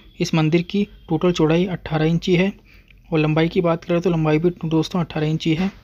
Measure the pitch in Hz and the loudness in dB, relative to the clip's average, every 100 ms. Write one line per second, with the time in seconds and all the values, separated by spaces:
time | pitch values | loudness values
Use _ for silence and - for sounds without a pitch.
0 | - - 175 160 156 170 175 202 202 - | -20 -8 -2 0 2 0 0 -4 -4 -6
1 | - 160 180 175 156 165 190 175 - 156 | -6 -2 0 2 2 2 0 -4 -6 -2
2 | 156 165 - 175 190 214 - - _ - | 0 0 0 2 0 -2 -18 -20 _ -20
3 | - 165 151 156 165 190 170 165 - 170 | -4 0 2 2 2 2 0 -2 -2 -2
4 | 180 170 156 156 170 175 165 160 156 185 | 0 0 2 2 0 -2 -2 -2 -2 -4
5 | 170 160 151 156 170 156 190 - | -4 -4 -2 -2 -2 0 -2 -6